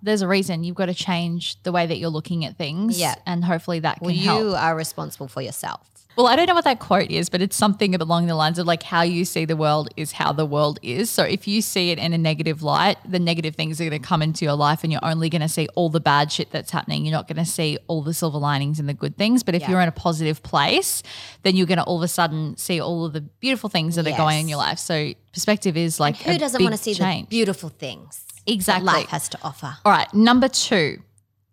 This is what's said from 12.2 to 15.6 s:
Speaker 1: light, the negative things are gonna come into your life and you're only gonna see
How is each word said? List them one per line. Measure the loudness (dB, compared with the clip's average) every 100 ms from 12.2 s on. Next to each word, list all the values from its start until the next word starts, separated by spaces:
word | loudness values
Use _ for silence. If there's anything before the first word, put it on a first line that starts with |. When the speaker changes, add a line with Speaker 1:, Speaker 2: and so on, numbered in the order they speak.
| 0 0 -2 -2
Speaker 1:
light, | 0 2 2 0 -2
the | 0
negative | 0 0 -2
things | -4 -6 -4
are |
gonna | -4 -6
come | -2 0
into | 0 0 -2
your |
life | 2 2 2
and | 0
you're | -2
only | -2 -2 0
gonna | 0 -2
see | -2